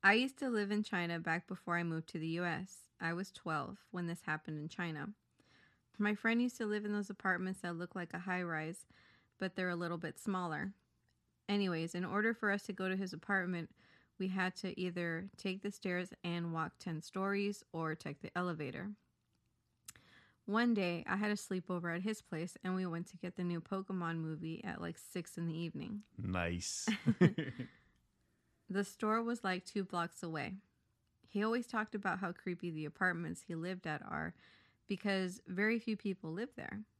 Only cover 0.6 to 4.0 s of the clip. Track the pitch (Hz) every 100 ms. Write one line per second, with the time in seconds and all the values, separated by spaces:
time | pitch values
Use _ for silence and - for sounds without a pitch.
0.6 | 202 208 208 185 170 170 170 165 - 185
1.6 | - 170 170 160 160 165 160 165 175 165
2.6 | 190 - - _ 165 170 190 - 175 156
3.6 | 139 196 - 180